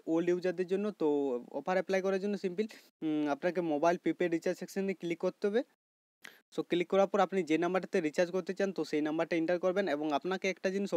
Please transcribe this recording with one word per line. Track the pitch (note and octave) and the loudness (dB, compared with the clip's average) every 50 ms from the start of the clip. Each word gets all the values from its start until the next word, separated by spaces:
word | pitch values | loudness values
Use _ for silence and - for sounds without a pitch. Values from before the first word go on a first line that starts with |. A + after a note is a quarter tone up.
| - | -2
ওল্ড | - D#3+ E3 F3+ F3 | 0 0 2 4 2
ইউজারদের | F3+ F3+ E3+ F#3 F3 F3 F#3 | 0 2 0 -2 -2 -2 -2
জন্য। | E3+ F#3+ G3 G3+ G#3+ | 0 0 0 0 -2
তো | G3 - D#3+ D3 D3 C#3+ C#3 C#3 B2 A#2+ - - | -2 0 0 2 2 2 2 0 -2 -2 -6 -8
অফার | - C#3 C#3 F#3 F#3 | -10 -6 -4 0 0
অ্যাপ্লাই | F#3 F3+ - F#3+ F#3+ | 0 0 0 0 0
করার | F#3 G3 G3 F#3+ | 2 2 0 0
জন্য | F#3+ G#3 G3+ | 0 -2 -2
সিম্পল, | F#3+ - F#3 F3 F#3 A3 A3 - - - _ _ _ | -2 -4 -4 -2 -2 -4 -4 -6 -14 -20 _ _ _
উম, | E3 D#3 D3+ D3+ D3 D3 | -4 -2 0 0 0 0
আপনাকে | C#3+ C#3 - F3+ D#3+ F#3 | 0 0 0 0 0 0
মোবাইল | F3 D#3+ D3 C#3+ D#3+ E3+ F3+ | 0 0 0 2 4 2 2
প্রিপেড | E3+ - E3+ D3+ - F3+ F3 | 2 0 -2 0 0 0 0
রিচার্জ | E3+ D#3+ - F#3 E3+ - | 0 0 -2 -2 -4 -4
সেকশনে | F#3 - - G3 G3 G3 F#3 | -8 -6 -4 -2 -2 -2 -4
ক্লিক | - F3 E3+ E3+ - | -4 -4 -6 -4 -2
করতে | - F#3 - _ - | -2 -4 -2 _ -2
হবে। | G3+ G3+ A#3+ D4+ - _ _ _ _ _ _ _ _ _ _ - - - - _ _ - | 0 0 0 -2 -2 _ _ _ _ _ _ _ _ _ _ -20 -20 -20 -20 _ _ -6
So | D#3+ D#3 - | -6 -4 -2
ক্লিক | E3+ F3 F3 - F#3+ | 0 -2 0 2 4
করার | F#3+ G3 F#3+ | 2 4 4
পর | - G3 F#3 | 4 2 2
আপনি | - F#3+ F#3+ E3 C#3+ | 2 2 -2 2 2
যে | D#3+ D#3+ F3 | 2 2 2
নাম্বারটাতে | F3 F#3 F#3 F3+ - - F#3+ D#3+ | 0 0 -2 -2 0 -2 0 0
রিচার্জ | D3+ - - F3+ F3 F3+ | 0 2 0 0 2 0
করতে | F#3 E3+ - F#3+ - | -4 -4 -4 -2 -2
চান, | G3 G3 F3+ | -2 -2 0
তো | - D#3 - | -4 -4 -2
সেই | D#3 D3+ D3+ | 0 0 0
নাম্বারটা | D3+ D#3 D#3+ E3 - F3 E3 | 0 0 -2 0 0 0 0
এন্টার | D#3+ E3 F3+ E3+ F#3 | 2 2 0 2 2
করবেন | F#3 F3+ G3+ G3+ D#3+ C#3+ | 0 0 2 0 0 -2
এবং | D3 D3+ D#3 C#3+ | -2 0 0 0
আপনাকে | C#3 - F3+ F#3 F#3 - F#3+ F3+ | 0 0 -2 -4 -2 -2 -4 -4
একটা | - - F#3+ F#3+ | -2 -2 -2 -2
জিনিস | G3 G3+ F#3 F3 | -2 -2 0 0